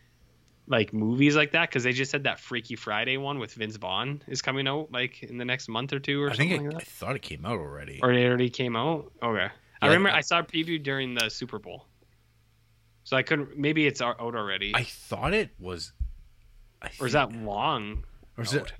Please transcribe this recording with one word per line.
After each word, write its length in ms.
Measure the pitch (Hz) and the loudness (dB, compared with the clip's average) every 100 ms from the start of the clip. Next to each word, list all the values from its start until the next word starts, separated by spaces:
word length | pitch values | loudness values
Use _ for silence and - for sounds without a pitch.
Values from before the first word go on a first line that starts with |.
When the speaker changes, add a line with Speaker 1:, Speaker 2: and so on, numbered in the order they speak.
| _ _ _ _ _ _ - | _ _ _ _ _ _ 0
Speaker 1:
like, 260 | 123 101 | 2 2
movies 420 | 110 107 123 147 151 | 2 2 6 6 6
like 160 | 151 | 4
that, 180 | 165 170 | 2 2
'cause 120 | 135 | 2
they 80 | 123 | 2
just 200 | 127 135 | 0 0
had 120 | 147 | 0
that 140 | 131 - | -2 -4
Freaky 360 | - 120 117 113 | -4 -6 -6 -8
Friday 400 | - 104 120 135 | -2 -2 0 -2
one 220 | 139 143 | -2 -4
with 160 | 107 | -6
Vince 220 | 120 110 107 | -6 -6 -6
Vaughn 460 | 92 95 127 143 - | -4 -2 -2 -6 -8
is 140 | 131 | -6
coming 260 | - 135 139 | -2 0 0
out, 240 | 147 151 | -2 -4
like, 300 | 123 127 - | -4 -4 -6
in 160 | 120 120 | -12 -8
the 60 | |
next 240 | 120 127 - | -4 -4 -2
month 240 | 113 135 | -4 -2
or 60 | 139 | -4
two 220 | 139 143 | 0 0
or 80 | 143 | 0
Speaker 2:
I 40 | |
think 160 | 117 165 | 2 2
Speaker 1:
something 140 | 160 143 | 2 -2
Speaker 2:
it, 80 | |
Speaker 1:
like 100 | 165 | -8
that. 60 | - | -12
Speaker 2:
I 160 | - 104 | -10 -6
thought 100 | 117 | -6
it 60 | |
came 220 | - 71 87 | -6 -8 -4
out 120 | 110 | -4
already. 420 | 73 73 - - | -4 -10 -12 0
Speaker 1:
Or 100 | 127 | 4
it 140 | 123 123 | 6 6
already 240 | 123 123 | 4 2
came 260 | 120 127 113 | 0 -2 0
out? 360 | 139 160 - - | 0 -2 -6 -4
Okay. 260 | 120 104 98 - _ - | -2 0 -2 -6 _ 2
I 60 | 143 | 6
Speaker 2:
Yeah, 20 | |
Speaker 1:
remember 220 | 170 196 | 8 6
Speaker 2:
I 80 | 160 | 4
Speaker 1:
I 20 | |
saw 200 | - 170 | 2 0
a 40 | |
preview 380 | 170 165 165 160 | 2 -2 -2 -2
during 320 | 139 135 127 | -2 -2 -2
the 140 | 120 110 | 0 -2
Super 280 | - 123 104 | -2 -8 -8
Bowl. 280 | 95 90 - _ _ _ _ _ _ _ _ _ _ _ | -10 -14 -16 _ _ _ _ _ _ _ _ _ _ _
So 120 | - 165 | 0 2
I 80 | |
couldn't, 340 | 160 151 143 147 | 4 0 0 0
maybe 260 | 147 156 147 | 0 4 2
it's 140 | - | 2
out, 200 | 120 117 | -2 -2
out 160 | 117 117 | -2 -2
already. 360 | 101 95 101 107 | -2 -2 -2 -2
Speaker 2:
I 80 | |
thought 500 | 123 - - 110 131 | -4 -10 -6 -2 0
it 160 | 214 196 - | 0 -2 -8
was. 340 | 90 87 - - - - - - - - - - | -8 -8 -10 -8 -8 -8 -18 -20 -20 -20 -20 -12
I 60 | - - | -12 -4
Speaker 1:
Or 60 | 131 | 0
is 60 | |
Speaker 2:
think 0 | |
Speaker 1:
that 180 | 143 123 | 2 2
long 720 | 113 107 101 143 135 104 107 - - - - | -2 -6 -2 0 -2 -4 -8 -10 -16 -18 -8
Speaker 2:
Or 80 | |
is 100 | 117 | -2
it 80 | 139 | -2
Speaker 1:
out? 100 | - | -2